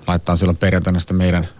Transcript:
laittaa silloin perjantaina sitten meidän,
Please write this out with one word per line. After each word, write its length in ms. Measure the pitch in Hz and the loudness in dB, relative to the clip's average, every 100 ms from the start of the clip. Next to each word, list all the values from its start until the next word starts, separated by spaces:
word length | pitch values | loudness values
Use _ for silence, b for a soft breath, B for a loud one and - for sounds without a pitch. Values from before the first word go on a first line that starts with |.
| - | -4
laittaa 280 | 87 - 87 | -2 0 0
silloin 220 | 90 87 | 0 0
perjantaina 420 | 95 92 90 90 | 0 0 0 -2
sitten 180 | - 92 | 0 0
meidän, 300 | 90 87 82 | 2 0 -2